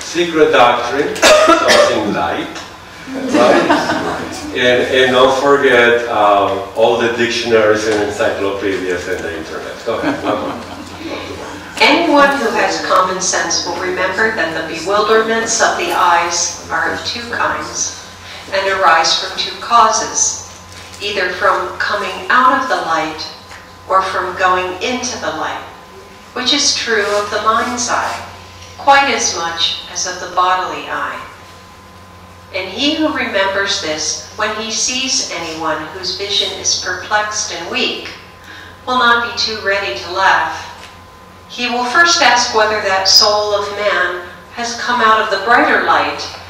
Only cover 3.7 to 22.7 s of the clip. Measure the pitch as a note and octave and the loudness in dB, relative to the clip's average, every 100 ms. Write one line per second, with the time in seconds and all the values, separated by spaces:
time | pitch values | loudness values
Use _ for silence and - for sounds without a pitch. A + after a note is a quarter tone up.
3.7 | D4 - - - - - - G2+ B2+ B2 | 2 0 -2 -2 -6 -8 -10 -8 0 2
4.7 | B2 - C3 C3 B2+ C3 C3 C#3+ C#3 C3+ | 2 2 4 4 6 4 4 4 6 6
5.7 | A#2+ A#2 A#2 A#2 G#2+ G#2 G2+ G2 F#2+ - | 6 6 4 2 2 4 4 4 -2 -4
6.7 | A2 A2+ A#2+ A#2 A#2 A#2 A#2 A#2 A2 G#2+ | 2 4 4 0 2 0 0 2 4 6
7.7 | G#2+ A2 G#2 G#2 - G#2 F#2+ G2 G2 G2+ | 4 2 0 0 0 -2 0 -2 -2 -2
8.7 | F#2 F#2 F2 F#2 F2+ D#2+ D#2+ D#2 D2+ - | -2 -2 -4 -4 -6 -6 -8 -8 -10 -10
9.7 | - - - D3 - - - C#3+ - - | -8 -6 -2 -2 -2 -2 -2 -4 -8 -12
10.7 | - - - - - - - - - - | -14 -14 -12 -10 -10 -10 -12 -12 -14 -14
11.7 | - - D#4 E4+ C#4+ C#4 C#4 A3+ G#3+ F#3+ | 0 2 4 4 6 6 4 0 0 0
12.7 | - - C#5 F#3+ F#3 - G3+ E4+ - - | -2 2 2 2 0 -2 -2 0 -2 -2
13.7 | E3+ F#3 F3+ F#3 - A3 - D#3+ D#3+ D#3+ | -4 -4 -2 -2 0 0 0 -2 -4 -6
14.7 | D#3+ F3+ G#3 A3 A3 A3 A3+ A3 - - | -6 0 0 4 2 4 0 0 0 0
15.7 | - F3 E3+ F3 E3+ E3+ - - - - | 0 -2 2 4 4 2 -2 -4 -6 -6
16.7 | D#3+ D#3+ F#3+ - A#3+ A#3+ A#3 G#3 G#3+ - | -4 -2 -4 -6 -8 -8 -4 -2 -4 -6
17.7 | - - - - - - - - F#3+ G3 | -6 -6 -8 -16 -18 -18 -16 -4 -2 0
18.7 | F#3+ F3 D#3+ E3 - F#3+ - - - - | 2 4 4 2 0 -2 -6 -8 -8 2
19.7 | - - - - - - - - - - | 6 6 4 -2 -2 -2 -2 -12 -18 -18
20.7 | - - - G3+ G3 F3+ F3+ G3 F#3 F3+ | -18 -16 -10 -6 -2 -2 0 0 0 -4
21.7 | - - G#3 F#3 - - B3 B3+ C4 - | -4 -4 -2 -4 -8 0 2 4 2 0